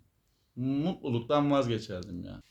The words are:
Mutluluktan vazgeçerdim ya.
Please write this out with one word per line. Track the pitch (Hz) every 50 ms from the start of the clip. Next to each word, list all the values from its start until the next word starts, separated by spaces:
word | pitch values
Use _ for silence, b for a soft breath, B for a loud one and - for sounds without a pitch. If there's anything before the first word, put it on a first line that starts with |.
| - _ _ _ _ _ _ _ _ _ _
Mutluluktan | 120 127 131 139 139 151 180 180 - - 147 117 120 117 - 147 147 143 143
vazgeçerdim | 143 139 135 120 117 107 110 - 101 90 90 - 87 87 90
ya. | 92 95 95 - _